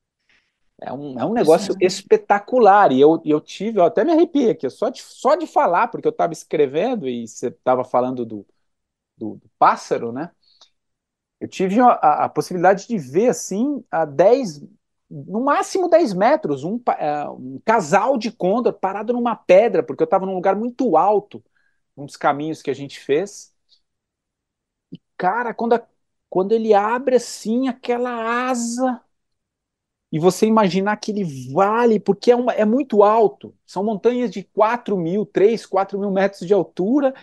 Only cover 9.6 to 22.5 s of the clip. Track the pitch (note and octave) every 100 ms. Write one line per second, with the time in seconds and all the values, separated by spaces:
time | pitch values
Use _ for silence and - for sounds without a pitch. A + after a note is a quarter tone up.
9.6 | D#3+ G#3+ - C3 A#2+ B2 F3 _ _ _
10.6 | _ _ _ _ _ _ _ - - -
11.6 | F#3 G#3+ B3 - D#3 D3+ B2+ - - F3+
12.6 | F3 G3 - A3+ B2+ D3+ A#3+ E3+ - F#3+
13.6 | C#4 C#4 - E3 D3+ C#3 F#3+ B3+ A3 C#3+
14.6 | - _ _ _ _ D#3 D#3 G3+ C#4 D#4+
15.6 | F#4+ G4 F4+ E4 D4 F3+ A3 D4+ D3+ C#3
16.6 | D#3+ A#3 A#3+ - D3+ D3 C#3 B2+ B2+ C3+
17.6 | - A3+ D3+ F#3+ A#3 C#4 A3 - F3+ A3+
18.6 | A#3 - F#3+ G3 A3 A#3+ A#3+ A3 - F3+
19.6 | A#3 F3 D3+ C3 D#3+ F#3+ F#3+ F#3 F#3+ G3
20.6 | A#3+ B3 B3+ D#3 F#3+ G#3 G3+ A2 _ _
21.6 | _ _ _ - C#3+ - D#3 C#3+ D#3